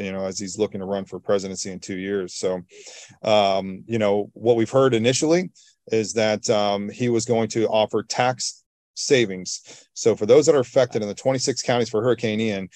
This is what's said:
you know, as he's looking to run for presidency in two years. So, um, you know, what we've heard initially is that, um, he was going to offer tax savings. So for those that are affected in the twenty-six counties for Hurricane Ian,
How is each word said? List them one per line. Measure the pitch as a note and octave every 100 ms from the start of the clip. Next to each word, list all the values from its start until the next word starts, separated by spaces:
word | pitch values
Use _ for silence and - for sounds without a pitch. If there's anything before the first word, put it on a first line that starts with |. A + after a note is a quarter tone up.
you | G2
know, | F#2+ F#2+
as | F#2
he's | G2 A2
looking | - G#2
to | F#2+
run | G2
for | F#2+ F#2
presidency | - G2+ F#2+ F#2 G2+
in | F2+
two | - F#2
years. | F#2+ G2+ F2+
So, | - G2 F#2 F2 - - - - -
um, | A2 G#2+ G2 G2 F#2+ F#2 -
you | A#2
know, | G#2 G#2 G2+
what | - A2+ A#2
we've | G#2+
heard | C3+ C3+
initially | A#2 A#2 - D#3 F3 F#3 _ _ _ -
is | A2+ G2+
that, | A2+ A2 G#2+ -
um, | G#2+ G#2 G2+ G2+
he | G#2+ B2
was | A2+
going | A2+ A2+ G#2+
to | A#2 G#2+
offer | A2 G#2+ A2
tax | - - B2 B2+ - - _ _ _
savings. | - - C3+ G#2+ F#2 F2+ - - - _
So | - A2+
for | G2+ G#2+
those | C#3 D3+
that |
are | D3
affected | A#2+ C3+ B2+ A#2
in | G#2
the |
twenty-six | G2+ C3 C3 C#3 B2+
counties | - B2 A2+
for | G#2+
Hurricane | B2 A2+ A2+ G#2+
Ian, | A2 G2 F#2